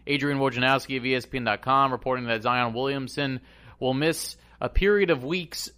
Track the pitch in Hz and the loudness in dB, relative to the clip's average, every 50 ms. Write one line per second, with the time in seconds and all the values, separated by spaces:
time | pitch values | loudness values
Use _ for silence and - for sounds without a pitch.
0 | - - 143 143 135 143 143 139 139 135 117 120 127 131 135 135 - - 135 131 | -4 -2 -2 0 0 0 0 2 2 0 2 2 2 2 2 2 0 -2 -6 -4
1 | 120 131 131 127 120 - - 131 120 113 104 104 - 127 135 135 139 135 127 117 | -2 0 0 -2 -2 -4 -6 -4 0 0 -2 -2 0 2 4 4 4 2 0 -2
2 | - 131 127 127 123 117 117 113 107 120 123 123 123 117 113 117 131 135 139 139 | -2 -2 -2 -2 -2 -2 -4 -2 0 0 2 2 0 0 -2 -2 -2 -2 -2 -4
3 | 135 123 - - 143 135 131 123 - - - - - - - _ 120 127 131 131 | -6 -6 -4 -4 -2 -2 -4 -6 -8 -14 -20 -20 -20 -20 -12 _ -2 0 0 2
4 | 147 160 156 156 - - - - _ _ - _ - 123 - - 185 196 208 202 | 2 0 0 -2 -6 -10 -12 -16 _ _ -12 _ -8 0 2 2 4 4 4 4
5 | 196 170 165 131 123 135 170 185 175 156 - - - - - | 4 4 2 0 0 -4 -4 -4 -6 -8 -10 -10 -10 -10 -12